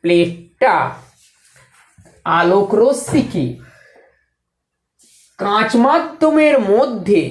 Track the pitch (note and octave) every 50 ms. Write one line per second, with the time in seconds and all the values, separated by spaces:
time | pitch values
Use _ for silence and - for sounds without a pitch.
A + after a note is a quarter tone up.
0 | - E3+ F3 E3+ E3+ E3+ E3+ - - _ _ _ B3+ B3 F#3 D#3 B2+ - - -
1 | - _ _ _ _ _ _ _ _ _ _ _ _ _ _ _ _ _ _ _
2 | - - _ _ _ E3 E3 E3+ E3+ F3 F#3 G3+ G#3 G3 G#3+ G#3 A3+ C4+ C#4 -
3 | - - - D4+ A#3 - - F3 C3+ A#2+ - - - - _ _ _ _ _ _
4 | _ _ _ _ _ _ _ _ _ _ _ _ _ _ _ _ _ _ _ _
5 | _ _ _ _ _ _ _ - G3 G3+ G3+ G#3+ A3 A3 - A#3 A#3 C4+ D4+ E4
6 | E4 D#4+ - - D#4 D#4 D#4 D#4 D4+ D4+ C#4+ C4 G#3+ G3 G3+ A3+ C#4 C#4 A#3+ G#3
7 | F3 F3+ G3+ E3+ C#3 A#2+